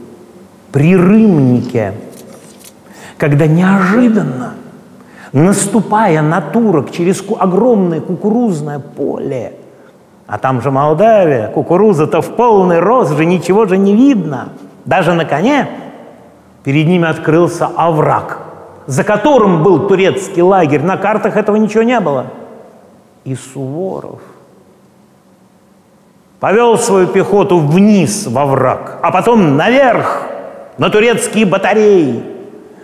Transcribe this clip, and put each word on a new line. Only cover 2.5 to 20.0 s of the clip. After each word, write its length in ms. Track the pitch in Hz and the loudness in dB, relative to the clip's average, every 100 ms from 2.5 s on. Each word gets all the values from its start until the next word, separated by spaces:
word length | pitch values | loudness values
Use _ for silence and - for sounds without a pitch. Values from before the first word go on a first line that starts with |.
| - - - - - - - | -20 -20 -20 -20 -20 -20 -6
когда 300 | 156 143 160 | 0 2 2
неожиданно, 1080 | 160 185 196 180 220 247 214 147 131 123 - - - - - - - - | 2 2 2 2 2 2 2 -2 -6 -10 -14 -20 -20 -20 -20 -20 -20 -4
наступая 880 | 131 175 196 - 233 - 220 214 156 | 2 2 2 0 -2 0 0 2 0
на 180 | 151 175 | 0 -2
турок 500 | - 226 226 170 120 | -2 0 0 0 -2
через 320 | - 175 180 | -4 -2 -2
ку-, 140 | - 220 | -4 -4
огромное 600 | 185 175 247 220 180 160 | -2 0 2 2 0 -4
кукурузное 800 | - 180 202 220 240 160 147 147 | -6 -4 -2 0 0 -2 -6 -10
поле, 720 | - - 139 131 - 135 101 - - - - - _ _ - | -12 -8 -8 -6 -6 -8 -10 -14 -20 -20 -20 -20 _ _ -14
а 120 | 104 | -6
там 220 | 131 127 | -4 -2
же 120 | 127 | -2
Молдавия, 760 | 135 147 160 214 220 170 131 107 | 0 0 2 4 4 2 0 -2
кукуруза-то 760 | - - 131 - 147 151 165 | -4 0 2 2 2 0 -2
в 120 | - | -2
полный 460 | - 240 208 185 170 | 0 2 4 2 2
рост 360 | 185 254 175 147 | 2 2 0 0
же, 80 | |
ничего 420 | 160 180 - 190 214 | 0 0 0 0 2
же 120 | 190 | 2
не 160 | 196 | 2
видно, 540 | 202 277 233 160 131 113 - - - | 4 4 2 -2 -8 -10 -16 -20 -14
даже 280 | - 156 156 | -2 0 2
на 120 | 170 | 0
коне, 440 | 156 143 208 285 170 - - - - - - - _ _ | -2 -2 0 0 -2 -8 -18 -20 -20 -20 -20 -20 _ _
перед 240 | - 139 156 | -2 0 2
ними 180 | 180 165 | 2 0
открылся 600 | 160 - 156 170 - 156 - | -2 0 2 2 -2 -4 -2
овраг, 640 | 165 156 147 117 - - - - - - - | 0 0 0 0 -4 -12 -16 -20 -20 -18 -8
за 180 | 135 | -4
которым 580 | 196 208 302 269 208 170 | -2 0 2 2 2 2
был 240 | 170 165 - | 2 2 2
турецкий 560 | 180 | 2